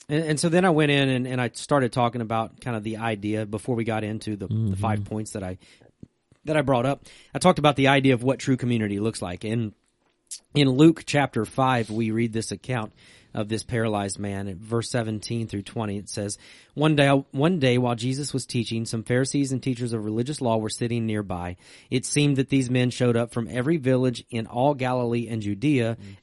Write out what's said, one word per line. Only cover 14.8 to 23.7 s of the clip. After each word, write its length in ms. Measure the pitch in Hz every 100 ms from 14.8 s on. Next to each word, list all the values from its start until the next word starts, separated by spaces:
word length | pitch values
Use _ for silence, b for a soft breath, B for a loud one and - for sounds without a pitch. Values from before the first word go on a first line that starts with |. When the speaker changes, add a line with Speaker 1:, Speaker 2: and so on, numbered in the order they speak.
| 113
Speaker 1:
seventeen 580 | 123 110 107 - 117 110
through 140 | 104
twenty, 360 | 98 - 107 101
it 120 | 98
says, 280 | - 101 - B B B
"One 240 | - 151 147
day, 100 | 139 139 135
one 280 | 135 156 185
day 180 | 131 123
while 180 | 123 117
Jesus 380 | 123 131 143
was 120 | 131 -
teaching, 400 | 123 110 113 113
some 180 | 117
Pharisees 500 | 104 123 135 143 135
and 100 | 131
teachers 300 | 131 120 123
of 100 | 117
religious 380 | 104 107 120 151
law 160 | 127 113
were 120 | 107
sitting 360 | - 120 120 113
nearby. 500 | 107 98 90 87 90 B B B
It 160 | 127 -
seemed 300 | 147 147 135
that 140 | 135
these 200 | 139 123
men 200 | 127 123
showed 260 | - 123 117
up 160 | 117
from 160 | - 107
every 280 | 113 127